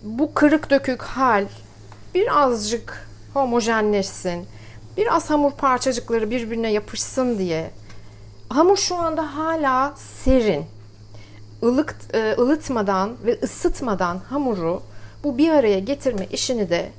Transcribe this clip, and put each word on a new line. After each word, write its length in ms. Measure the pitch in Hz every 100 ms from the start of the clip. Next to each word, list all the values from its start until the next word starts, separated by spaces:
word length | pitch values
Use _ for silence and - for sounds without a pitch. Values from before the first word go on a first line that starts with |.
bu 300 | 208 226 302
kırık 360 | - 302 302 -
dökük 320 | 277 277 247
hal 440 | - - 262 214 202 - - - - - - 359
birazcık 920 | 440 294 277 233 208 233 - - - - -
homojenleşsin. 1120 | 277 262 240 220 226 214 202 190 - 185 175 185 - - - - -
Biraz 320 | 440 330 -
hamur 220 | 302 285
parçacıkları 800 | 277 277 254 262 240 - 226 214
birbirine 400 | 247 226 226 226
yapışsın 680 | 214 208 - - - 254 226
diye. 340 | 185 160 165 - - - - - - - -
Hamur 280 | 233 349 392
şu 180 | - 359
anda 400 | 330 320 311 285
hala 580 | 320 330 277 254 277 285
serin. 680 | - - - 262 220 151 165 - - - - - - - - -
Ilık, 340 | 233 254 302 - -
e, 220 | 226 220 220
ılıtmadan 720 | 247 302 - 240 202 190 196 247 214
ve 140 | 240
ısıtmadan 760 | - - 349 - 254 196 180 185
hamuru 640 | 190 277 269 202 165 180 - - - -
bu 140 | 294 240
bir 120 | 320
araya 300 | 311 233 196
getirme 460 | 196 285 269 202 190
işini 440 | - - 247 190
de 220 | 170 180